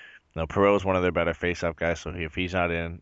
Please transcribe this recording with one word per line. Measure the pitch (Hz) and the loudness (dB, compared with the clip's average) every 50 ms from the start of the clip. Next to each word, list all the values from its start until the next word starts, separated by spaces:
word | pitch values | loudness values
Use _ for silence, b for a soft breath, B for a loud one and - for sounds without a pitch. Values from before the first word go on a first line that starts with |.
| B B B B B _ _ | B B B B B _ _
you | 80 | -6
know, | 80 | -6
Perreault | 78 - 101 98 101 101 | -2 2 4 6 6 6
is | 101 92 | 4 2
one | 95 92 | 2 2
of | 92 90 | 2 2
their | 90 | 2
better | 82 85 85 85 80 | 2 2 0 0 -2
faceoff | - - 87 87 - - 85 78 | -2 -2 -2 -2 0 -2 -4 -2
guys, | - 82 85 85 - | -2 -2 -2 -2 -2
so | - 78 | -6 -10
if | 82 90 82 78 - | -8 -8 -8 -8 -4
he's | 98 92 87 92 | -6 -6 -2 0
not | 92 87 85 | 0 0 0
in, | 85 85 82 85 85 - | 0 -2 -4 -6 -10 -12